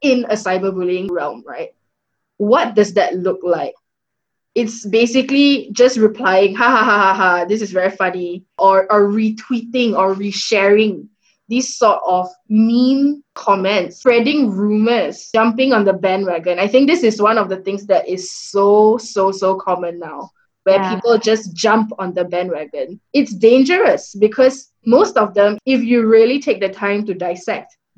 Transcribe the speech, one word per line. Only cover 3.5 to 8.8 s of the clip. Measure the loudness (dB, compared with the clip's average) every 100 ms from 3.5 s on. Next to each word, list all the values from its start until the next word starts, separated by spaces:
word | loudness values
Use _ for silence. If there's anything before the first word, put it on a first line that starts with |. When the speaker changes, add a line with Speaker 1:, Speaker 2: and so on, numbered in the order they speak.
| -4 -4 -12 _ _ _ _ _ _ _
Speaker 1:
It's | -4 -4 -6 -2
basically | 0 2 0 0 2 2 0 -2
just | 2 2 4
replying, | 0 2 0 2 2
"Ha, | 2 2 2
ha, |
ha, | 2 2 2
ha, |
ha, | 2 0 0
this | -2 -4
is | -4
very | -2 -2
funny," | -2 -4 -4 -8 -10 _ 0
or, | 2 4